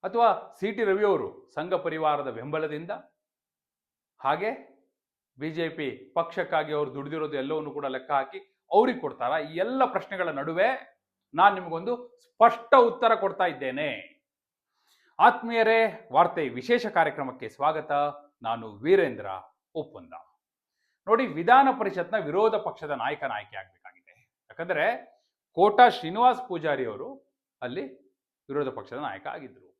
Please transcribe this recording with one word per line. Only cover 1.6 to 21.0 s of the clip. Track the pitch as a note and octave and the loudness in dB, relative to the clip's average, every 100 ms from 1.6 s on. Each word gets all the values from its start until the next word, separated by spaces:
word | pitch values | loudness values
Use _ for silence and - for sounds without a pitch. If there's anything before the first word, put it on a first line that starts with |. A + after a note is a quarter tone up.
| E3+ | -4
ಪರಿವಾರದ | F3+ E3+ D#3+ D#3 D3 C3+ | -2 -2 -2 0 0 -4
ಬೆಂಬಲದಿಂದ, | A2+ C3 D#3 D#3 D3+ E3+ G#3+ - _ _ _ _ _ _ _ _ _ _ _ | -8 -6 -4 -4 -6 -10 -12 -12 _ _ _ _ _ _ _ _ _ _ _
ಹಾಗೆ | C3 D#3 G#3 C#4 - _ _ _ _ _ _ _ | -4 -2 -4 -8 -16 _ _ _ _ _ _ _
ಬಿ | D3+ | -10
ಜೆ | D#3+ E3 | -6 -6
ಪಿ | D#3+ C#3+ A2 - - | -6 -8 -10 -8 -6
ಪಕ್ಷಕ್ಕಾಗಿ | E3 - E3+ D#3+ D3+ | -6 -6 -4 -2 -2
ಅವ್ರು | D3+ C#3+ | -4 -4
ದುಡಿದಿರೋದು | C3 C#3+ D#3 D3+ C#3+ | -6 -10 -8 -6 -6
ಎಲ್ಲವನ್ನೂ | C3+ D#3 D3+ | -6 -6 -6
ಕೂಡ | C#3 C#3 | -8 -8
ಲೆಕ್ಕ | C3 B2+ | -8 -4
ಹಾಕಿ | C#3+ C3+ - - _ _ | -4 -4 -12 -20 _ _
ಅವ್ರಿಗೆ | F#3+ B3 A3 | 4 4 2
ಕೊಡ್ತಾರಾ? | D3 - A#2+ D#3 | -6 -6 -2 -2
ಈ | D3+ D#3+ | -4 -4
ಎಲ್ಲ | G3+ C4 B3+ | -4 2 0
ಪ್ರಶ್ನೆಗಳ | G3 - F#3+ F3 | 0 -6 -6 -4
ನಡುವೆ | C#3+ D#3+ E3 A3 - - _ _ _ _ | -4 -6 0 0 0 -10 _ _ _ _
ನಾನ್ | D3+ G3 | 4 6
ನಿಮಗೊಂದು | F#3+ F3 E3 G3+ A#3+ - _ | 4 -6 -8 -6 -6 -8 _
ಸ್ಪಷ್ಟ | _ _ A3 - - C4 | _ _ 6 6 6 8
ಉತ್ತರ | A#3+ - A3+ A3+ | 8 4 2 2
ಕೊಡ್ತಾ | F#3+ - F3+ | 0 0 -2
ಇದ್ದೇನೆ. | C#3 C3 B2+ D3+ A2 F2 _ _ _ _ _ _ _ _ _ _ - | -2 -6 -4 -6 -6 -12 _ _ _ _ _ _ _ _ _ _ 4
ಆತ್ಮೀಯರೇ, | G#3+ A#3+ A#3 A#3 A3 A3+ A3+ - - | 4 4 -4 2 4 4 2 -2 -2
ವಾರ್ತೆ | C#3+ F3+ - C#3 | 2 2 2 -4
ವಿಶೇಷ | A#2+ - A#3+ G#3+ | -6 0 0 0
ಕಾರ್ಯಕ್ರಮಕ್ಕೆ | F3 D#3 C#3+ C3+ - A2 | 0 0 0 -8 -8 -14
ಸ್ವಾಗತ. | - C#3+ D#3+ D#3+ C#3+ D3 C#3+ _ _ | -4 -2 -2 -2 -2 -2 -6 _ _
ನಾನು | A2+ A#2 A2+ | -6 -6 -8
ವೀರೇಂದ್ರ | G2+ C3 G3 D#3+ A2 G2+ F#2+ - _ _ E3 | -8 2 4 2 -4 -12 -12 -14 _ _ -12
ಒಪ್ಪಂದ. | D3 G#2 E2 E2 - _ _ _ _ _ _ _ | -12 -14 -20 -20 -20 _ _ _ _ _ _ _